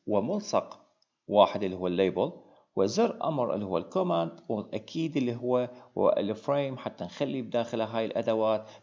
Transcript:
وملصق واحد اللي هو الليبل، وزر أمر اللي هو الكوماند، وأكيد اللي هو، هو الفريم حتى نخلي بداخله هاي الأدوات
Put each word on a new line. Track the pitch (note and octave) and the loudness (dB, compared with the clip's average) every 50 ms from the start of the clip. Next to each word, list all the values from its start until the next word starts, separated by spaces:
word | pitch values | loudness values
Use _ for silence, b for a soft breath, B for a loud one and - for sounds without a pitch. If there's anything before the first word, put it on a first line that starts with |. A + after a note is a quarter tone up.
| _ | _
وملصق | - G#2+ G2+ G2+ C3 F#3+ G#3 G#3 - - G2+ - - - - _ _ _ _ _ _ _ _ _ | -2 0 0 0 0 -2 -4 -4 -2 0 0 -2 -2 -6 -20 _ _ _ _ _ _ _ _ _
واحد | - G2 G#2 G2 - - G2+ G#2 | 2 6 8 8 8 6 2 -2
اللي | F#2+ F#2 | -2 -2
هو | F#2 F2+ | -2 -2
الليبل، | F2+ F2+ F2 F#2+ F#2 F2 F2+ G#2 D#3 F3+ - - b b b b b b | 0 2 4 4 4 4 2 0 0 -2 -6 -18 b b b b b b
وزر | - G2 G2+ A2 F3 A#3 A#3+ - - - | 0 2 2 2 2 2 2 0 -2 -4
أمر | D#3 E3 C#3 A#2+ A2 C#2+ | -2 -2 0 0 0 -2
اللي | G2 G#2 | -2 -2
هو | F#2+ F#2 E2 | 0 0 -2
الكوماند، | - - - - F#3 F3+ E3+ E3+ E2+ - - - - - | -2 -2 -2 0 0 2 2 2 0 0 -4 -8 -8 -6
وأكيد | A#2 G#2 G#2 - - G#2+ G2+ - - E3 E3 D#3+ C#3+ | -4 -4 -4 -4 -8 -8 -8 -8 -6 -4 -4 -2 0
اللي | D3+ C3 A#2+ A#2 | 0 0 0 -2
هو، | A#2 A#2+ B2 B2 B2 B2 A#2+ B B B B B F#2+ | -2 -2 0 2 2 0 0 B B B B B 2
هو | G2 F#2 - - | 2 4 4 2
الفريم | F#2+ G2+ G#2+ G#2 - - C#3 C#3+ C#3 C3+ C3 B2+ | 2 -2 -2 -4 -2 -2 0 0 0 -2 -4 -6
حتى | - A#2+ - - B2 | -8 -8 -8 -8 -10
نخلي | - - - D3 C3+ C#3+ C3+ A#2+ | -10 -6 -4 -4 -2 -2 -4 -4
بداخله | A2 - A#2+ A#2 A#2 - A2+ A2 | -4 -2 -2 -2 -2 -2 -4 -4
هاي | G#2 A2 A2+ A2+ | -2 -2 -2 -2
الأدوات | G#2+ - - A#2 A2 A2+ A2+ A2 A2 A2 G#2+ G#2+ B B B | -2 -2 -2 0 0 0 2 2 2 0 0 -2 B B B